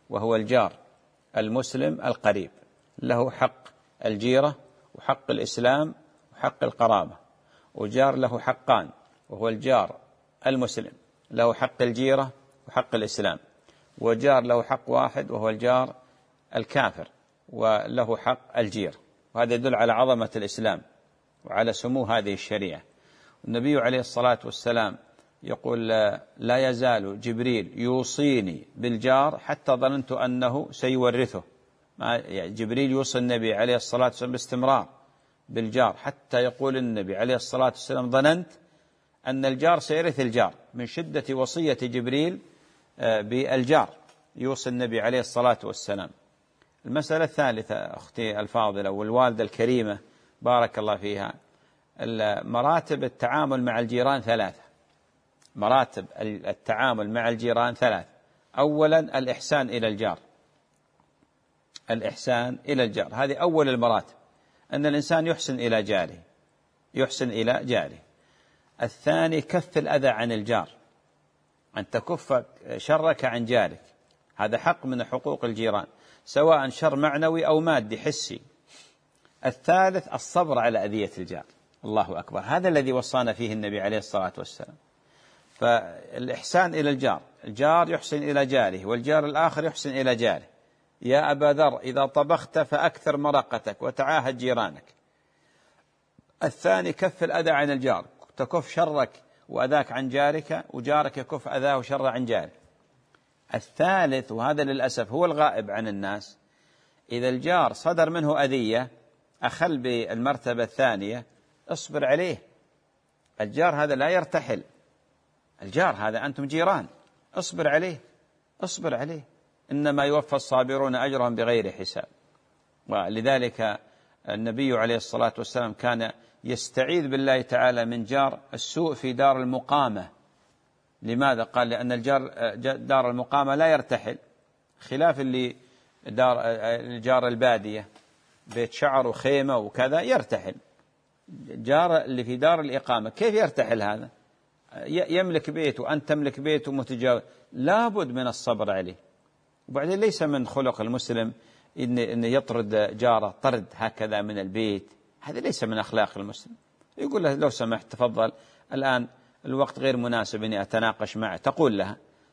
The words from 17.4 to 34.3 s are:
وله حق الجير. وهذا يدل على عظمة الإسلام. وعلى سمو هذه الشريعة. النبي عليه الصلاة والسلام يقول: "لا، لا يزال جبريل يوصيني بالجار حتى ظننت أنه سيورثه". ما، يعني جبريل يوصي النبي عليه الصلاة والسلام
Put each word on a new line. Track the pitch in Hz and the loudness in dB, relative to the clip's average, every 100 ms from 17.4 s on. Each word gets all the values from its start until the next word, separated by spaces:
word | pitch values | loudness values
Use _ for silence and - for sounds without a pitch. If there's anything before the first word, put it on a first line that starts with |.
| _ | _
وله | 117 110 107 107 120 113 113 | -2 2 2 0 -2 -2 -2
حق | 120 127 - 120 | -2 -4 -4 -4
الجير. | 110 107 90 - _ _ _ | -2 -2 -6 -8 _ _ _
وهذا | 113 117 | -2 0
يدل | 120 131 | 2 2
على | 117 117 | 2 4
عظمة | 113 131 120 107 113 | 4 4 2 0 -4
الإسلام. | 101 - 110 85 - _ _ _ _ _ | -6 -2 -2 -2 -8 _ _ _ _ _
وعلى | - 98 113 | -6 0 0
سمو | 104 123 131 | 0 -2 -2
هذه | 107 113 101 | 0 0 0
الشريعة. | 98 - 104 95 78 - _ _ _ _ _ - | -4 -4 -4 -4 -8 -16 _ _ _ _ _ -6
النبي | 117 135 143 | -2 2 2
عليه | 120 127 | 2 0
الصلاة | 120 120 123 117 | -2 0 2 2
والسلام | 120 - 120 117 107 85 _ _ _ _ | -2 -6 -2 0 0 -4 _ _ _ _
يقول: | 143 120 120 117 113 | -10 -8 -4 -4 0
"لا، | 110 104 - - - | 2 2 0 -12 -8
لا | 117 127 131 | 0 2 2
يزال | 120 127 113 98 101 | 2 2 2 0 -6
جبريل | 113 113 123 117 90 - | -6 -2 0 0 -2 -4
يوصيني | 120 127 120 - 147 127 95 78 - - | 0 0 -2 0 2 2 0 -6 -14 -8
بالجار | 120 113 123 131 147 - | -4 -2 4 4 4 0
حتى | - 151 - | -8 -6 0
ظننت | 127 131 139 131 | 2 2 0 -4
أنه | 131 127 127 123 135 - | -2 -2 0 -2 -2 -6
سيورثه". | - 127 127 123 120 120 95 - _ _ _ _ - | -4 -2 2 2 2 0 -4 -12 _ _ _ _ -8
ما، | 117 120 | -2 -2
يعني | - 95 87 | -2 -6 -6
جبريل | 107 110 120 135 | -4 -2 0 2
يوصي | 131 131 127 | 0 0 -2
النبي | 123 120 113 | 0 0 0
عليه | 104 120 120 | 0 2 0
الصلاة | - 123 127 | 0 0 0
والسلام | - 127 | 0 -8